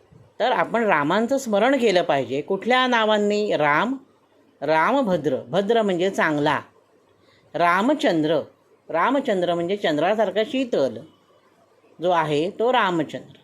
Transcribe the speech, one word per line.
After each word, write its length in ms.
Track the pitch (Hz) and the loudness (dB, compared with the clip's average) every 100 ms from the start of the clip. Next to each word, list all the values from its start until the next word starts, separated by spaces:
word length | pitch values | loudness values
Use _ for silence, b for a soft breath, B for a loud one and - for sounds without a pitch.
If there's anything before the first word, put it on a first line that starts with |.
| _ - - - | _ -20 -20 -4
तर 120 | 226 | 0
आपण 320 | 202 160 208 | 0 0 0
रामांचं 540 | 220 160 147 196 226 269 | 2 2 2 0 0 -2
स्मरण 400 | 233 202 240 277 | -2 0 2 2
केलं 240 | 233 180 | 2 2
पाहिजे. 380 | 165 143 117 135 | 2 0 -2 -6
कुठल्या 460 | 151 190 196 254 254 | -4 -4 0 0 2
नावांनी? 720 | 233 214 214 208 208 208 160 | 2 2 2 2 0 -2 0
राम, 400 | 147 151 214 269 - _ _ _ _ _ | 2 2 0 -4 -10 _ _ _ _ _
रामभद्र, 760 | 143 156 175 269 233 175 147 127 - | -2 0 2 0 0 -2 -2 -4 -4
भद्र 340 | 175 202 233 | -4 0 0
म्हणजे 280 | 208 175 190 | 0 0 -2
चांगला, 500 | 214 175 147 151 131 - _ _ _ _ _ b b _ | 0 0 0 0 -2 -6 _ _ _ _ _ b b _
रामचंद्र, 840 | 151 175 180 233 294 254 165 151 156 110 _ _ _ - | 0 2 2 2 0 0 0 0 0 -4 _ _ _ -6
रामचंद्र 680 | 156 180 277 269 196 175 | 0 0 0 0 -2 0
म्हणजे 220 | 170 170 208 | -2 -2 -2
चंद्रासारखा 640 | 190 147 170 214 202 190 220 | -2 0 0 0 0 -2 -2
शीतल 520 | 262 254 185 131 110 151 _ _ _ _ _ _ _ _ - | -2 -2 -2 -2 -4 -14 _ _ _ _ _ _ _ _ -6
जो 120 | 175 | 0
आहे 400 | 170 156 147 175 | 0 2 0 -2
तो 220 | - 233 | -2 0
रामचंद्र. 640 | 254 196 170 147 123 - - | 2 2 0 -4 -8 -16 -20